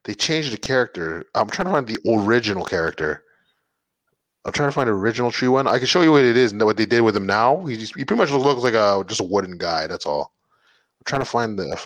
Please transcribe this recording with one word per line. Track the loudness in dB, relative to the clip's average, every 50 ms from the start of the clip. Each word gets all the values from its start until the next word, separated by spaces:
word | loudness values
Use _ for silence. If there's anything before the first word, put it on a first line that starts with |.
| -12
they | -12 -6
changed | -6 -4 -2 -2 -2 -2 -4 -8
the |
character. | -8 -4 0 0 0 0 0 -4 -8 -8 -6 -8 -8 -12 _ -2
I'm | -2 -2 -2
trying | -2 -4 -2
to | 0
find | 0 -2 -2
the | -2 -8 -4 0
original | 2 2 2 4 4 2 2 2 0 -4 -4 -4
character. | -4 -2 -2 -2 -2 -4 -4 -4 -4 -4 -6 _ _ _ _ _ _ _ _ _ _ _ _ _ _ _ _ _ _ _ _ _ _ _ _ -12
I'm | -8
trying | -4 -2 -2
to | 0 0
find | 0 0 0
the | 0
original | 0 0 -2 -2 0 -2 -2
tree | -2 0 2
one. | 2 2 2 2
I | 2 0 0
can | 0
show | 2 2 4
you | 4 6
what | 6 6 6
it | 6 6
is | 4 4 2
and | 2 2
what | 2 2 2
they | 2 0
did | 2 2 4
with | 4 4 2
him | 0 0
now. | 0 0 2 2 2 2 0 -2
He | -8 -8
just, | -8 -10 -12 -10
he | -10 -4
pretty | -2 0 0
much | 2 2
looks | 2 2 2 2 2 2
like | 0 0 2
a, | 4 4 4 2 0 -2
just | -4 -6 -6
a | -4
wooden | -2 -2 -2 -2 -2 -8
guy. | -8 -6 -4 -4 -4 -4
That's | -6 -8 -8 -6
all. | -4 -4 -4 -6 -8 _ _ _ _ _ _ _ _ _ _ _ _ _ _
I'm | -10
trying | -6 -4 -4
to | -4
find | -2 -2 -2 -2 -2 -4
the, | -6 -6 -6 -8 -10 -10